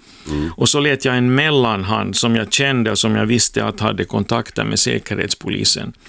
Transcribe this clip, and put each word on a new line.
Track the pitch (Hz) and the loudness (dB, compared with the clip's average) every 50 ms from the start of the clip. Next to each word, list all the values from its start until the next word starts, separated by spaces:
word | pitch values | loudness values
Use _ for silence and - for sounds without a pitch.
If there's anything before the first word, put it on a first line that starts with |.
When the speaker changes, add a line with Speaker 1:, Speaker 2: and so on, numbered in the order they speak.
| _ - - - - 78 | _ -20 -20 -16 -10 -6
Speaker 1:
Mm. | 76 73 76 82 85 | -4 -4 -4 -4 -2
Speaker 2:
Och | - 135 - | 0 0 2
så | - 147 | 2 2
lät | 143 147 139 - - | 2 2 0 0 0
jag | 135 123 | 0 2
en | 123 123 123 127 | 2 2 4 4
mellanhand | 135 151 156 151 139 123 113 107 98 92 98 110 107 101 95 98 | 2 2 2 4 4 4 2 2 0 -2 -2 0 0 -2 -2 -2
som | - - 117 117 | 0 2 2 2
jag | 113 107 101 - | 2 0 0 0
kände | - 139 139 135 123 113 110 | 0 0 2 2 2 0 0
och | 107 101 | 0 0
som | - 110 107 | 2 2 2
jag | 107 107 | 2 2
visste | 107 120 117 - - - 113 110 | 2 2 2 2 0 0 -2 -2
att | 107 107 - | -2 -2 -2
hade | 110 110 104 95 98 | -2 -2 0 -2 -4
kontakter | - - 107 101 - 117 117 107 - - 113 107 | -2 -2 -2 0 0 -2 -2 -4 -4 -6 -4 -4
med | 107 107 104 | -2 0 0
säkerhetspolisen | - 123 120 110 - - 104 - 87 - - - - - 107 104 104 - - - 107 113 - _ - | 0 0 0 -2 -4 -4 -4 -4 -2 -4 -4 -6 -6 -6 -4 -2 0 0 -2 -2 -4 -8 -12 _ -18